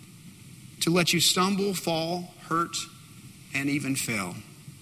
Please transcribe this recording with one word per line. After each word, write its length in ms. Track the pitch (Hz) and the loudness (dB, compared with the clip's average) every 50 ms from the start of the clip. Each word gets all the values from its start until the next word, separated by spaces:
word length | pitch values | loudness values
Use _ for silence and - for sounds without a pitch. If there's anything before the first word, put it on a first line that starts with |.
| - - - - - - - - - - - - - - - - | -20 -20 -20 -20 -20 -20 -20 -20 -20 -20 -20 -20 -20 -12 -6 -2
to 100 | - 165 | 2 4
let 240 | 170 180 170 - - | 4 4 4 4 4
you 40 | 165 | 4
stumble, 560 | 143 - - 190 180 196 202 185 196 202 190 | 4 4 6 6 4 4 4 2 2 0 0
fall, 600 | 170 - 170 165 160 165 165 175 180 180 - - - - - | -2 -2 0 0 0 0 -2 -2 -4 -6 -8 -14 -12 -6 -2
hurt, 280 | 160 165 170 160 - - - - - - - - - - - - - - - - - | 0 0 0 0 -2 -6 -8 -8 -12 -18 -20 -20 -20 -18 -18 -18 -18 -20 -12 -6 -4
and 160 | 139 139 143 | -2 0 0
even 260 | 143 147 135 135 135 | 0 0 0 0 -2
fail. 400 | 131 - - 120 104 98 90 87 107 - - - - - - - - | -2 -2 -2 -2 -2 -2 -4 -6 -10 -12 -16 -18 -20 -18 -18 -18 -18